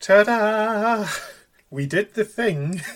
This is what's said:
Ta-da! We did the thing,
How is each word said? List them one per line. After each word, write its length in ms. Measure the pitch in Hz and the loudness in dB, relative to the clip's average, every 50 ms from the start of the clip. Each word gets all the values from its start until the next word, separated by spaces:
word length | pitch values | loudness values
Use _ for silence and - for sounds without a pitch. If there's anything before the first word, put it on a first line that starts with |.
Ta-da! 1040 | - - 190 208 208 233 240 226 208 214 220 214 214 226 226 208 214 233 233 214 202 165 - - - - - - _ _ _ _ _ - | 2 4 6 6 6 4 2 2 2 0 0 0 0 0 0 0 0 0 0 0 -2 -4 -6 -8 -10 -14 -20 -20 _ _ _ _ _ -12
We 160 | 139 139 143 | -8 -6 -4
did 280 | 139 160 185 208 - - | -2 0 -2 -2 -2 -2
the 100 | 226 214 | -4 -4
thing, 560 | 214 - - 240 214 165 143 139 156 185 175 143 - - | -4 -2 -2 -2 -2 0 -2 -4 -4 -6 -6 -8 -12 -14